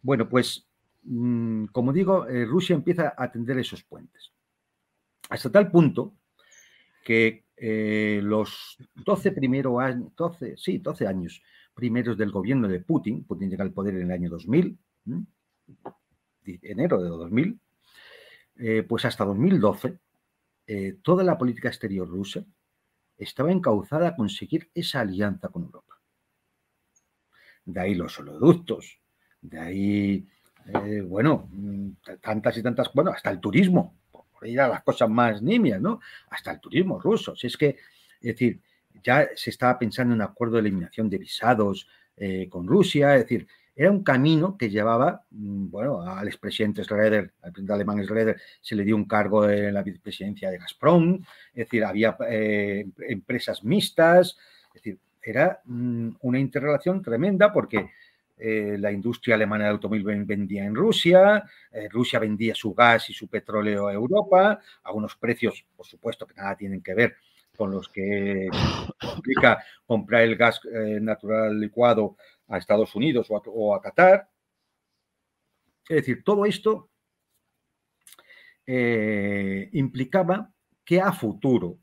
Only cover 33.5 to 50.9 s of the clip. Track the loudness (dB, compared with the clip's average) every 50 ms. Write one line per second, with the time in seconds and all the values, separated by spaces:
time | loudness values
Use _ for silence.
33.5 | 4 4 4 6 4 4 2 0 _ _ _ _ _ -20 _ _ _ _ -12 -6
34.5 | 0 2 2 2 2 0 _ -2 0 2 2 2 4 4 4 2 2 0 0 2
35.5 | 2 4 4 4 2 2 0 -2 -2 -4 -8 -18 -20 -20 _ _ -14 -12 -10 -10
36.5 | -12 -12 _ -4 0 0 0 0 -2 -2 0 0 0 0 -2 -6 -12 -8 -8 -10
37.5 | -4 0 0 0 0 -2 -12 _ _ _ _ _ _ _ -6 -6 -2 0 0 0
38.5 | 0 -2 _ _ _ _ _ _ _ -10 _ 2 4 4 4 0 -2 -8 -8 -8
39.5 | -6 0 2 2 2 2 -2 -4 -2 -2 0 0 2 0 0 -4 -4 -4 -4 0
40.5 | 0 0 0 0 -2 -2 -6 -8 -6 -4 -4 -2 -2 -4 -8 -10 -10 -2 2 2
41.5 | 2 4 2 0 -2 -6 -10 _ _ _ _ _ _ _ -6 -6 -4 -6 -6 -8
42.5 | -8 -10 -2 2 4 4 4 4 4 2 4 6 6 4 4 2 -2 -4 -4 _
43.5 | _ _ _ _ _ 2 2 4 4 4 2 2 2 4 4 4 4 4 2 0
44.5 | -2 -2 -4 -2 0 0 0 2 2 2 2 0 0 -4 _ _ -16 -12 -10 -8
45.5 | -6 -6 -6 -6 -6 -6 -4 -4 -4 -4 -6 -10 -10 -8 -8 -10 -10 -8 -10 -8
46.5 | -4 -2 -2 -2 -2 -4 -6 -4 0 2 4 4 4 2 0 -2 _ _ _ -18
47.5 | -14 -12 -6 -4 -2 -2 -2 -2 -2 -4 -4 -2 0 0 2 0 0 -2 -6 -20
48.5 | -20 _ _ -6 -4 -2 0 2 2 0 0 0 0 0 0 2 2 4 4 4
49.5 | 2 2 0 -2 -2 -4 -4 -6 -8 -12 _ -14 -12 -10 -8 -10 -8 -6 -6 -8
50.5 | -8 -8 -10 -16 -14 _ 2 4